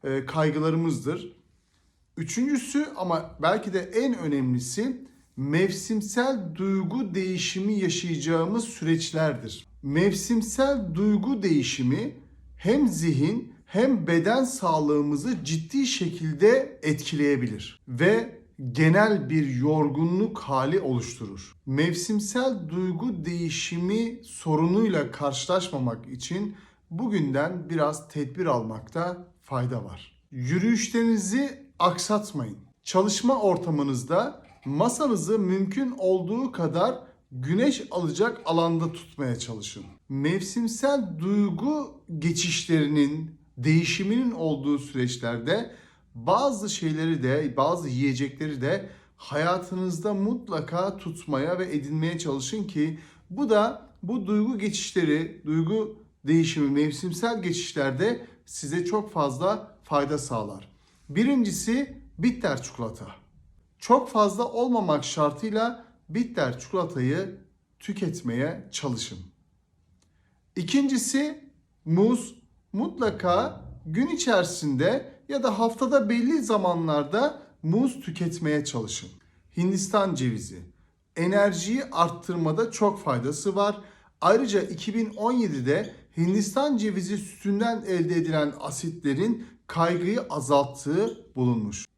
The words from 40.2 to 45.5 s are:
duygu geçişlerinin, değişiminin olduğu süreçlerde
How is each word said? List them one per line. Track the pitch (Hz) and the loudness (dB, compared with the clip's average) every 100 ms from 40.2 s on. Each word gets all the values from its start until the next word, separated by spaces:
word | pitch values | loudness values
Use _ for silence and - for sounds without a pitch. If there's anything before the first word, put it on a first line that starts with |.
| 147 190 190 240 226 - 277 285 196 156 | 0 0 -2 -2 -4 0 0 0 -2 -4
duygu | 180 208 202 165 254 302 269 - - 160 | 0 2 2 0 -2 -2 -4 -12 -10 -4
geçişlerinin, | 165 - 175 - - 160 147 151 139 156 160 - _ - | -2 0 -2 -4 2 2 4 4 2 0 -8 -12 _ -2
değişiminin | 123 160 160 - 196 233 254 | 4 4 4 -2 0 2 0
olduğu | 180 160 143 139 143 | 0 -2 0 0 -2
süreçlerde | 131 131 123 123 117 117 120 | -2 -2 -2 -2 -4 -4 0